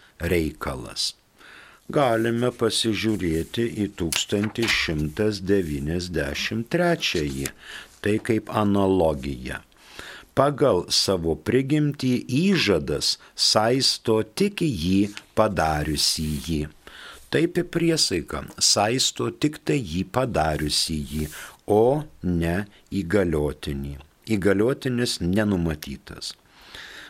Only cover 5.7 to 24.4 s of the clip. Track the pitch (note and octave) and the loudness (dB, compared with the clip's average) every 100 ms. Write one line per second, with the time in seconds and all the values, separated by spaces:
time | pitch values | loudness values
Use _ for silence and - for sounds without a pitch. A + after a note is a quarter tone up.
5.7 | C#2+ D2 F2 F2 F2+ C#2+ D2 - A2 A#2 | -4 -2 -2 -2 -4 -4 -4 -4 -4 -2
6.7 | E3+ F3 E3 - - - - C2+ - - | 0 2 0 0 -2 -2 -4 -6 -8 -14
7.7 | - - - G2+ G#2+ - A2 - A2 G#2 | -18 -18 -6 -2 0 2 0 0 0 2
8.7 | G2+ G2 F#2+ D#2+ D2 C#2 C2 B1+ - - | 4 4 4 4 0 -4 -8 -8 -12 -14
9.7 | _ - - - - - - C#3 C#3 C#3 | _ -20 -18 -18 -18 -2 2 2 4 4
10.7 | F#2 - - - F#2+ E2 D2+ - B2 C3+ | 4 2 0 0 0 0 -2 0 0 2
11.7 | D3+ D3 - C3 B2 - B2 F#3 F3+ G#2+ | 2 0 0 -2 -2 0 0 2 4 4
12.7 | F2 C#2+ D2 - - - - - A2 A2 | 2 0 -2 -2 -4 -8 -2 2 4 4
13.7 | C3 B2 - - A2 G#2+ - G3+ G3+ E3 | 4 2 0 2 2 0 0 -2 0 -2
14.7 | G#2 E2 F#2+ G2+ - - - A2 F#2 D#2+ | 0 2 4 4 -2 -4 2 2 2 0
15.7 | D#2 D2+ D2 - - D#2 D2+ D2+ D#2 D2+ | 0 0 0 0 0 -2 -4 -2 -4 -4
16.7 | - - - - - - C3+ E3+ F3 E3+ | -10 -20 -20 -18 -20 -4 0 2 0 -2
17.7 | E3+ E3 D#3+ - F2+ D2 D2+ D2+ - - | 0 0 2 0 0 -4 -8 -10 -2 2
18.7 | - G#2 B2+ - - A#2+ A#2 D3+ D3+ - | 4 2 2 0 -2 -4 -2 -2 -2 -2
19.7 | D3 G2+ E2 F#2 B2 B2+ F#2 D#2 D2+ D2+ | -2 -2 -4 -2 0 0 2 0 0 -2
20.7 | - - D2+ C#2 D2 D#2 - - - - | -2 -2 -4 -4 -6 -6 -8 -16 -14 0
21.7 | G#2 A#2 D3 D3+ - F#2 F2 E2 F2 G#2 | 4 4 2 -2 -6 -2 0 0 -2 -4
22.7 | - _ G2 E2+ G#2 F2+ D#2 D2 D2 - | -12 _ -6 0 2 2 2 -2 -4 -6
23.7 | C#2+ C#2 C#2 - _ - G#2+ | -6 -8 -10 -16 _ -4 0